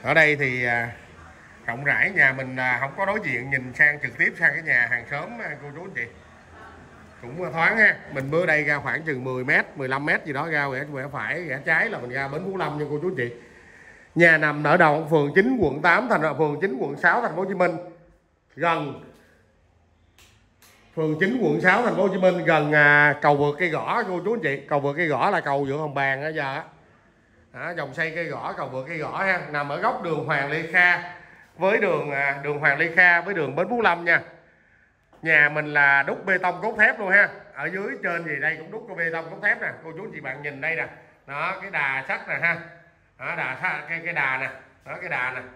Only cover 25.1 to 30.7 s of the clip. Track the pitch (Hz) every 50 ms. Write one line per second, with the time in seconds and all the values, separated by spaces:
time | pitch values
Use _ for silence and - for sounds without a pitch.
25.1 | 143 120 135 190 208 170 151 151 139 139 143 135 135 147 156 151 139 139 139 135
26.1 | 135 135 143 156 160 156 143 135 135 151 165 - - _ _ _ _ _ _ _
27.1 | _ _ _ _ _ _ _ _ _ 123 135 160 175 160 147 135 135 160 165 160
28.1 | 156 170 170 151 139 120 117 156 196 180 156 131 123 131 131 - 170 160 147 127
29.1 | 113 151 190 196 190 175 160 147 147 147 147 143 143 170 185 226 254 247 196 175
30.1 | 160 151 135 131 156 143 139 143 147 160 165 165